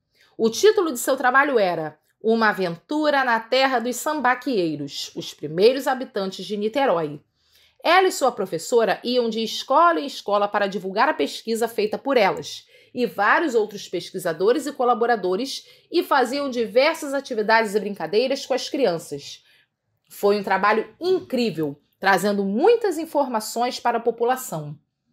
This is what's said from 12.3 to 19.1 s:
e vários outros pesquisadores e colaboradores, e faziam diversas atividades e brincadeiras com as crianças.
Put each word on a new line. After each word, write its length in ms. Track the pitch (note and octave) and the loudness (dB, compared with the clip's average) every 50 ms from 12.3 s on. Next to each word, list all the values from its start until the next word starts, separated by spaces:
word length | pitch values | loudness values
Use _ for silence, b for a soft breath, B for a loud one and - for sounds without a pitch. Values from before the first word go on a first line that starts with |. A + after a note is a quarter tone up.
| - - C#3+ - - - - b b b b b b | 2 -2 -8 -12 -14 -16 -18 b b b b b b
e 140 | B3 B3 | -4 -4
vários 500 | G#3+ - - G3+ G#3+ B3+ D#4+ F4 D#4 A3+ | -4 -2 0 2 4 4 4 2 2 0
outros 320 | A#3 G#3 G#3+ - G3+ - - | 0 0 0 -4 -14 -14 -8
pesquisadores 800 | - F3 E3+ - - F#3+ - F3 D#3+ D#3 F3+ G#3 B3 D4+ B3+ | -8 -8 -8 -6 -10 -6 -4 -4 -4 0 2 2 2 2 0
e 60 | C#4+ C#4+ | -6 -4
colaboradores, 960 | - B3+ A#3+ B3 A#3 A#3 A#3+ A#3+ A3 F3+ F3+ F#3 F#3+ B3+ C4+ - - b b b b b b | -2 0 0 2 2 2 0 0 0 0 -2 -2 -2 -2 -6 -8 -12 b b b b b b
e 120 | - E4 F#4 | -2 -2 0
faziam 460 | - D#4+ C#4 B3+ A#3 B3+ C#4+ C#4+ C#4 | 2 2 2 2 2 0 -4 -4 -4
diversas 640 | A#3+ B3 A#3 G#3 F#3+ A#3+ C4 D#4 D#4+ D#4+ - C#4+ C4+ | -2 -4 -4 0 2 4 4 4 2 0 -6 -6 -6
atividades 640 | C#4 C4+ - B3+ G#3+ G#3 G3+ A3 A3+ A3 G#3+ F#3+ | -6 -6 -4 -4 -4 2 4 4 4 4 2 0
e 60 | G#3+ | -2
brincadeiras 640 | F#3+ G#3 G3+ - E3 D#3 E3 G#3 B3 C4 C4+ C4+ - | -2 -2 -6 -6 -6 0 0 2 2 2 -2 -4 -4
com 80 | - C4+ | -4 -4
as 140 | C4 - - | -4 -4 -4
crianças. 760 | - D4 C4+ G3 E3+ E3 D#3+ - | -2 0 0 0 0 -2 -6 -10